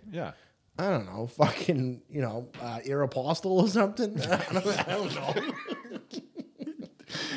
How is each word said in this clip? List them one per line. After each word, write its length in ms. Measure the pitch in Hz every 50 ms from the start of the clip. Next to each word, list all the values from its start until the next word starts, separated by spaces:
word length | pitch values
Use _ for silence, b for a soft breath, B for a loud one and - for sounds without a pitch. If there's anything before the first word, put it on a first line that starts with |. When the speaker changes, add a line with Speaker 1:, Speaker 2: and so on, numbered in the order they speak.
| - 220 185
Speaker 1:
Yeah. 200 | 170 151 98 b b b b b _ _ _ _ -
Speaker 2:
I 120 | 170 202
don't 160 | 185 135 104
know. 200 | 92 92 104 113
Fucking, 760 | 120 - - 147 - - - - - 170 135 131 127 123 120 - -
you 100 | - 147
know, 280 | 131 117 107 113 123 - - 143
uh, 200 | 123 120 113 117 -
Aeropostale 600 | 131 139 143 143 127 - 135 127 143 165 - -
or 200 | 190 185 185 180
something? 540 | 220 185 226 208 196 214 - 247 208 208 160 -
<laughs> 80 | 160
I 60 | 180 - - - 170
don't, 360 | 185 180 202 202 - - 175
I 40 | 180
don't 220 | 208 202 160 135
know. 200 | 147 - - - -
<laughs> 100 | - 311 - - - - - - - 240 - - - - - 349 - - _ - - - - - 285 294 311 - 214 - - - - B B B B 320 B